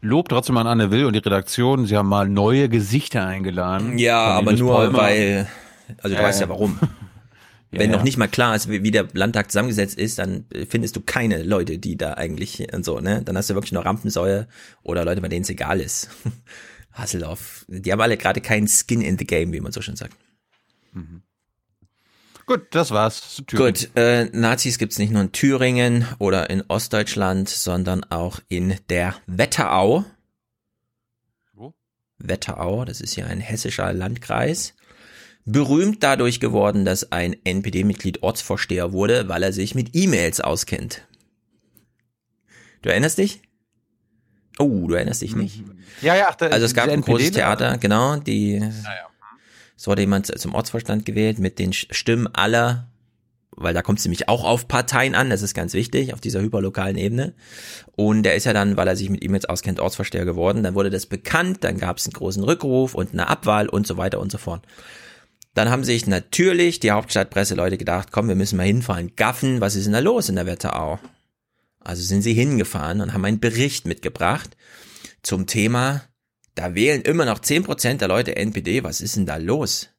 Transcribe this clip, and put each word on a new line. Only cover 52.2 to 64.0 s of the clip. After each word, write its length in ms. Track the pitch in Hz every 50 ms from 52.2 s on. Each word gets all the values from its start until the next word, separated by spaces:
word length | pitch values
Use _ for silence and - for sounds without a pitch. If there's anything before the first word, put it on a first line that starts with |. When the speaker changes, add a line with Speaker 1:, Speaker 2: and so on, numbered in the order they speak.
| 120 104
Speaker 2:
aller, 600 | - - 95 104 113 117 117 120 123 120 - - _ _ _ _ _ _ _ _ _ _ _ _
weil 240 | - - - 85 85
da 80 | 87 -
kommt's 220 | - 104 101 -
nämlich 240 | - 85 - - -
auch 160 | 107 123 120
auf 240 | 80 117 120 - -
Parteien 460 | - 127 127 - - 131 127 135 135
an, 140 | - 131 131
das 140 | 113 95 104
ist 120 | 98 -
ganz 200 | - 165 - -
wichtig, 400 | - - 120 - 135 135 127 -
auf 60 | -
dieser 200 | - 113 - 95
hyperlokalen 560 | 101 110 110 107 95 98 95 - 95 95 98
Ebene. 380 | - 87 101 113 120 139 180 - _ - - - - - - - - - - _
Und 260 | - 104 107 107 110 107
der 140 | 101 85
ist 80 | 98 -
ja 80 | 131 107
dann, 240 | 104 101 101 101
weil 120 | - 87 92
er 80 | 92
sich 140 | 87 85 95
mit 140 | 101 - -
E-Mails 220 | - 95 98 -
auskennt, 340 | - 87 90 - - 92 87
Ortsvorsteher 440 | - 90 - - 101 - - 87 90
geworden. 380 | 90 85 90 82 92 101 - 107
Dann 120 | 92 92
wurde 160 | 101 98 98
das 160 | 92 92 -
bekannt, 580 | - 196 190 - - - 160 175 185 185 - -
dann 140 | - - -
gab's 280 | - 90 - - -
einen 80 | - -
großen 300 | - - 92 92 101 98
Rückruf 500 | 113 127 - - 139 127 127 131 127 127
und 180 | - 92 90 -
eine 160 | - 87 -
Abwahl 400 | - - - 110 107 107 104 -
und 180 | - 98 104
so 100 | - -
weiter 240 | 92